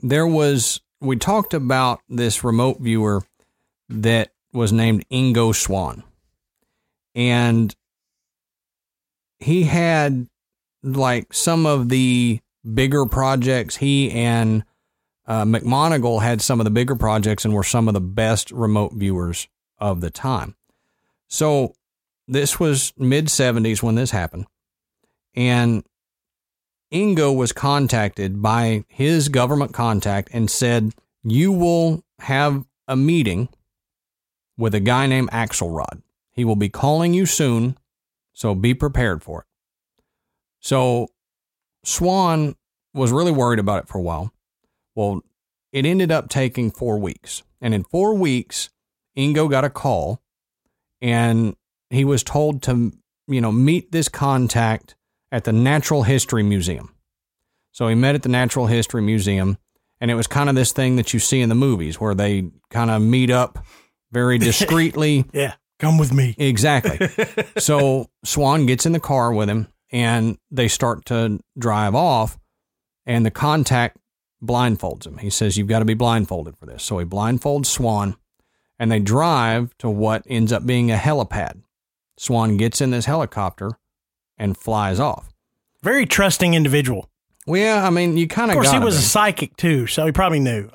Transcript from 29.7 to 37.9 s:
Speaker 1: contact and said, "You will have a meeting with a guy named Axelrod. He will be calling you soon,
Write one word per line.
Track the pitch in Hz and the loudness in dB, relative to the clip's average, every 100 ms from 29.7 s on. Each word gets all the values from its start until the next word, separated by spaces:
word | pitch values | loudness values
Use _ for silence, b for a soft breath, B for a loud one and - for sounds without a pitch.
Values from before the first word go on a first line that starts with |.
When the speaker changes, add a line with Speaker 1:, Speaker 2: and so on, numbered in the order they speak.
Speaker 1:
contact | - 117 101 104 101 - | -2 -2 0 -2 -4 -4
and | 120 107 | -4 -2
said, | - 123 120 107 - _ _ | 0 0 0 0 -6 _ _
"You | 113 120 185 | -2 2 2
will | 185 175 170 165 160 _ - | 2 2 2 2 0 _ -14
have | - 135 147 139 - _ - | -4 0 0 -2 -8 _ -4
a | 131 | 0
meeting | 143 170 110 90 123 _ _ _ _ _ _ _ _ _ _ - | 2 2 0 -2 -6 _ _ _ _ _ _ _ _ _ _ -4
with | 113 | -2
a | 104 | 0
guy | 101 127 135 | 2 2 2
named | 131 123 | 0 0
Axelrod. | 113 113 - 87 80 58 87 _ _ _ | -4 -4 -4 -6 -6 -8 -12 _ _ _
He | - | -4
will | 120 104 | 0 0
be | 101 | -2
calling | - 139 156 170 | 0 0 2 2
you | 180 185 | 2 0
soon, | - 143 117 123 - _ | 0 0 0 -2 -4 _